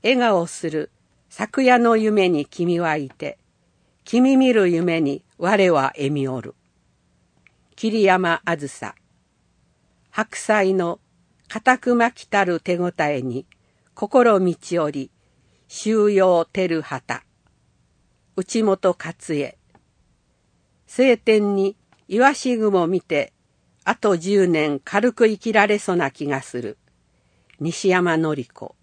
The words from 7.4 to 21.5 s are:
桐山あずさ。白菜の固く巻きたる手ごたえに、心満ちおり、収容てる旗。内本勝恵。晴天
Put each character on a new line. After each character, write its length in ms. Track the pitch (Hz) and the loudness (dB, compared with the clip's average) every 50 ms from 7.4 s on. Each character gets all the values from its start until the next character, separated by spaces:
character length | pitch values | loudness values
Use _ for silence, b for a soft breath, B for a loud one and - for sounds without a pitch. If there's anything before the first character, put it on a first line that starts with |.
| _ _ _ _ _ _ _ | _ _ _ _ _ _ _
桐 280 | - - 220 208 226 202 | -6 -4 -2 0 2 4
山 380 | 190 185 185 180 170 165 - _ | 4 4 2 2 0 -2 -2 _
あ 140 | 170 170 | -6 -6
ず 100 | 151 143 | -6 -6
さ。 280 | 135 - - - 101 - _ _ _ _ _ _ _ _ _ _ _ _ _ _ _ _ _ _ _ _ _ _ _ | -12 -12 -12 -16 -16 -16 _ _ _ _ _ _ _ _ _ _ _ _ _ _ _ _ _ _ _ _ _ _ _
白 260 | _ - 220 _ - | _ -8 -8 _ -8
菜 360 | - - - 214 214 196 190 190 | -12 -2 0 0 2 2 2 0
の 260 | 185 175 170 175 - _ _ _ _ _ _ _ _ _ | 0 -2 -4 -6 -8 _ _ _ _ _ _ _ _ _
固 300 | _ - 220 _ 262 254 | _ -14 -2 _ 0 0
く 180 | 254 - 254 247 | 2 0 -2 0
巻 280 | 240 233 240 - - - | 2 0 0 -2 -8 -12
き 20 | |
た 180 | _ - 202 196 | _ -2 0 0
る 160 | 180 175 165 | 0 -2 -4
手 160 | _ - 180 | _ -4 -4
ご 160 | 175 180 175 | -2 -4 -6
た 180 | - - 156 147 | -4 -4 -4 -2
え 120 | 147 131 | -2 -4
に、 240 | 123 131 117 131 - _ _ _ _ _ _ _ _ _ _ | -6 -6 -8 -8 -10 _ _ _ _ _ _ _ _ _ _
心 460 | - - 202 - 262 240 233 214 190 | -10 -8 0 2 4 4 6 4 4
満 200 | 190 180 160 _ | 2 0 -2 _
ち 200 | - - 180 170 | -8 -6 -4 -2
お 120 | 156 151 | -2 -4
り、 200 | 147 143 135 - _ _ _ _ _ _ _ _ _ _ _ | -4 -8 -12 -12 _ _ _ _ _ _ _ _ _ _ _
収 440 | _ - - - 214 220 220 208 208 | _ -18 -8 -4 0 2 2 2 2
容 320 | 208 190 190 185 180 170 165 | 4 4 4 4 4 2 0
て 240 | _ _ 196 185 | _ _ -4 -2
る 140 | 170 170 160 | -2 -2 -4
旗。 420 | 147 - 143 127 _ - 120 127 _ _ _ _ _ _ _ _ _ _ _ _ _ _ _ _ _ _ _ _ _ _ _ | -6 -8 -10 -12 _ -10 -10 -10 _ _ _ _ _ _ _ _ _ _ _ _ _ _ _ _ _ _ _ _ _ _ _
内 280 | - 185 - - 233 220 | -10 -10 -4 -2 0 0
本 320 | 208 190 - - 185 175 | 0 0 2 0 -2 -2
勝 420 | _ - 160 175 _ - - 160 147 | _ -8 -14 -14 _ -10 -6 -6 -6
恵。 180 | 139 - - _ _ _ _ _ _ _ _ _ _ _ _ _ _ _ _ _ _ _ _ _ _ _ _ _ _ | -6 -6 -10 _ _ _ _ _ _ _ _ _ _ _ _ _ _ _ _ _ _ _ _ _ _ _ _ _ _
晴 300 | _ - - 254 269 240 | _ 0 2 4 4 4
天 380 | 220 _ 226 220 214 208 202 | 2 _ 2 2 2 2 0